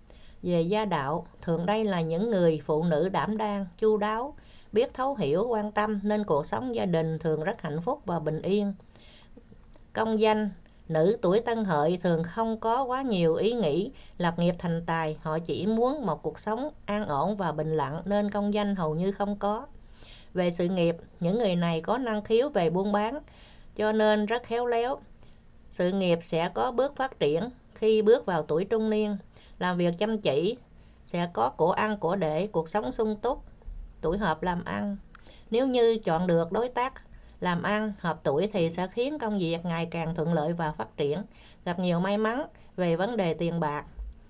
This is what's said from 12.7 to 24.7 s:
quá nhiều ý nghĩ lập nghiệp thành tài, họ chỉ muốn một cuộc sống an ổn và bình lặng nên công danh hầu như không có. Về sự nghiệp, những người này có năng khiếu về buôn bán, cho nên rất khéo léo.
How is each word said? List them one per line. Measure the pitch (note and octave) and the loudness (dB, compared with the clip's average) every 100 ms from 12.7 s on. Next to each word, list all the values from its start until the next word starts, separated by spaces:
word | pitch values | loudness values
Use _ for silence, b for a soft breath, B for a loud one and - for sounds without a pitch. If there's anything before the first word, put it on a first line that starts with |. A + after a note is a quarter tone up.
| A#3+ | 0
quá | C4 B3+ | 0 -2
nhiều | C4+ F#3+ E3 | 0 2 4
ý | E3 G3 | 4 2
nghĩ | A#3+ E3+ D#3 A3+ B B - | 2 2 2 -2 B B -4
lập | F3 E3+ | -2 2
nghiệp | F3 F3 | 0 0
thành | F3 E3 E3+ | -2 -2 -2
tài, | E3 D#3+ D#3 | -2 -2 -4
họ | D#3+ D#3 | -4 -4
chỉ | E3+ D3 F#3 | -2 -2 0
muốn | A3 B3 D4+ G#3+ | 2 0 0 -2
một | D3 | -2
cuộc | D#3 D3 | -4 -6
sống | - G#3+ D4 - - | -6 -4 -4 -8 -6
an | G#3 G#3+ | -4 -2
ổn | C#3+ E3 G#3 | 0 0 0
và | F3 | -2
bình | D3+ D#3 D#3 | -2 -2 0
lặng | C#3 D#3 | -2 -4
nên | F3 G3+ G#3 | -2 0 0
công | G3+ G#3 | 0 0
danh | G#3 G3+ G3 | 0 0 0
hầu | D#3+ | 0
như | D#3 F#3+ | 0 -2
không | G3+ G3+ G3+ | 0 -2 -2
có. | G3+ G#3+ C#4 - B B B B B | -2 -2 -6 -18 B B B B B
Về | F3+ F3 | 0 0
sự | F3 F3 | 2 0
nghiệp, | F#3 E3+ E3+ - - | 2 2 0 -8 -4
những | E3+ G#3+ | 0 2
người | A3 F3 | 2 2
này | E3+ E3 | 2 0
có | D#3 A3+ | 0 -2
năng | B3 G#3+ | 0 -4
khiếu | G#3 A3+ C#4+ | 2 2 4
về | G#3+ E3 | 2 2
buôn | F3 G3 | 2 2
bán, | G3+ G#3+ C#4+ - B B B B - | 2 0 -4 -10 B B B B -2
cho | G#3+ | 0
nên | A3 G#3+ G#3+ G#3 | 4 4 4 2
rất | A#3 | -2
khéo | A#3+ A#3 | -2 -2
léo. | A#3+ | 0